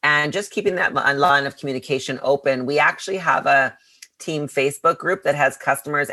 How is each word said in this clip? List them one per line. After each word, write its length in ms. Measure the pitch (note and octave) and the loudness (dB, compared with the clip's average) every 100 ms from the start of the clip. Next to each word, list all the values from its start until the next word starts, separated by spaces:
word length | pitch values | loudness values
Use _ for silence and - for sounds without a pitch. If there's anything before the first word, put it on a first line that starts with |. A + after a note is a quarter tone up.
and 320 | D3 D3 D3+ | 2 2 0
just 160 | F3+ G3+ | -4 -4
keeping 240 | - G3+ F3+ | -2 -2 0
that 180 | F#3 C#3 | -2 0
li-, 180 | - | 0
line 320 | C#3 C#3+ C#3 C#3 | 2 4 2 0
of 100 | - | -6
communication 640 | C#3+ C3 - C3+ - C3 | -8 -8 -4 -4 -4 -6
open. 420 | B2+ C#3+ C#3+ C3 B2+ | 0 0 2 -2 0
We 140 | D3 | 2
actually 380 | D3+ - - F#3+ | 2 2 -6 -4
have 280 | E3+ D#3+ - | 0 0 4
a 320 | C#3 C3 - _ _ - _ | 4 2 -4 _ _ -20 _
team 300 | - D#3 D3 | -8 -6 -4
Facebook 500 | - C#3 C#3+ E3 E3 | 0 0 2 0 0
group 240 | D#3+ F#3+ | -2 -2
that 120 | D#3+ D3 | 0 2
has 200 | C#3 - | 0 0
customers 540 | - C#3 - D3 C#3+ | -2 -2 -2 -4 -4